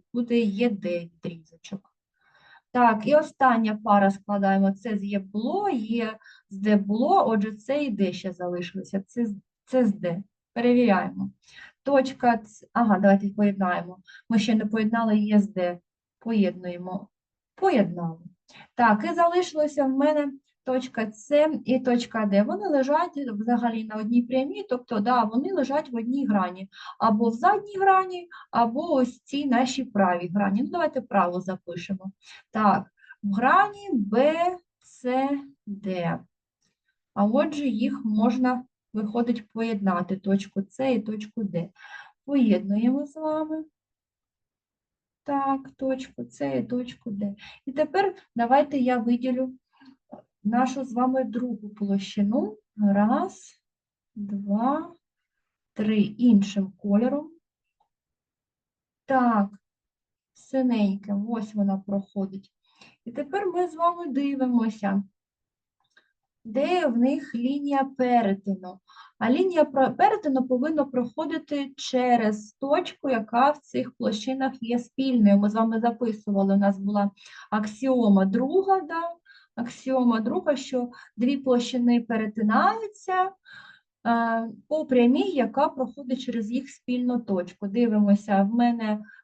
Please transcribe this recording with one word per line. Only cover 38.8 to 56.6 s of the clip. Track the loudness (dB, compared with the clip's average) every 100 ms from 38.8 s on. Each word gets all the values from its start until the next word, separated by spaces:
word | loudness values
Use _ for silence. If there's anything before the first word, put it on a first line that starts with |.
| _
виходить, | -8 -4 -2 -2 -4 -6
поєднати: | -6 -4 -2 0 -2 -2 -6
точку | 0 -2 -2 -8 -10
С | -4 0
і | 0
точку | -2 -8 -10 -8
Д. | -4 -4 -6 _ -20 -20 -20 _
Поєднуємо | -2 2 4 2 2 0 2 0 -4
з | -6
вами. | -4 -4 -4 -6 -10 _ _ _ _ _ _ _ _ _ _ _ _ _ _ _
Так, | -4 -2 0 -2 -6 -8
точку | -4 -4 -6 -14
С | -14 -8 -4 -4
і |
точку | -4 -6 -6 -12 -10
Д. | -6 -6 -8 -16 -16 -10
І |
тепер | -4 -2 0 0 -2 _
давайте | -4 2 4 2 0
я | 0 0
виділю | 0 -2 -2 -4 -4 -8 _ _ -20 _ _ -20 _ _
нашу | 0 2 0 -2
з | -6
вами | -2 0 0
другу | -2 -4 -4 -6 -10
площину. | -8 -2 -2 -2 -2 0 2 -2 -6 _ 0
Раз, | 2 4 4 2 -2 -8 -20 _ _ _ _ _ _
два, | -12 -8 -8 -2 0 0 0 -4 -14 _ _ _ _ _ _ _
три. | -6 0 2
Іншим | 2 4 6 6 4 -2